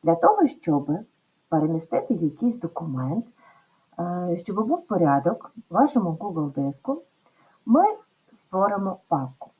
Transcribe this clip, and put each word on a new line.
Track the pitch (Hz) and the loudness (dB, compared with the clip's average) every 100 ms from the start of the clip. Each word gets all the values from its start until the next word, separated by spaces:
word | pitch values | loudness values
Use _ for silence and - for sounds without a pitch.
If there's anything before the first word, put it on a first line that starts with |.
Для | - - | 2 4
того, | 415 415 311 | 4 4 2
щоб | - 175 143 147 165 226 _ _ _ _ | 0 0 0 0 -4 -6 _ _ _ _
перемістити | 160 156 165 - - - | 0 2 -2 -2 -4 -2
якийсь | 185 160 - 240 233 | -2 -2 0 -2 -2
документ, | 170 - 165 131 127 214 - _ _ _ _ _ _ - | -8 -8 -6 -4 -4 -4 -6 _ _ _ _ _ _ -8
е, | 175 180 180 170 | -6 -4 -4 -4
щоб | - 190 220 | -4 -4 0
був | 349 - | -2 -2
порядок | 185 160 139 135 - - - - | 2 4 4 2 -4 -10 -20 -4
в | |
вашому | 170 285 254 180 | 2 2 2 -2
Google | 160 202 165 147 | -4 -6 -4 -4
диску, | 139 139 139 - 302 - _ _ _ _ _ - | -2 -4 -6 -8 -8 -8 _ _ _ _ _ 2
ми | 254 415 427 _ _ _ | 4 4 0 _ _ _
створимо | _ _ 185 202 202 196 - _ | _ _ 0 0 0 -4 -6 _
папку. | 151 131 - - | -2 -2 -12 -20